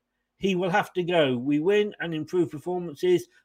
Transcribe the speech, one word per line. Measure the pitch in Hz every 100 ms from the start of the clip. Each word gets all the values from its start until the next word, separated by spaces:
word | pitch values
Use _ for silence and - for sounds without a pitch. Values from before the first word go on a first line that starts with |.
| _ _ _ -
he | 190 180
will | 185
have | 202 -
to | 180
go. | 170 175 135 123
We | 135 147
win | 175 208 208 -
and | 170 156
improve | 151 180 165
performances | 147 175 180 175 143 180 170 - _